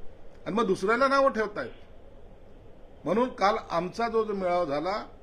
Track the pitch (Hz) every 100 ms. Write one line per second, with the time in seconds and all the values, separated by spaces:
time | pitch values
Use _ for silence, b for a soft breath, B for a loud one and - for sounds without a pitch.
0 | - - - - - 196 208 185 190 233
1 | 269 277 269 220 208 165 120 - - -
2 | - - - - - - - - - -
3 | 139 196 247 - 196 - - 170 175 -
4 | 233 226 214 202 185 175 170 143 170 214
5 | 294 -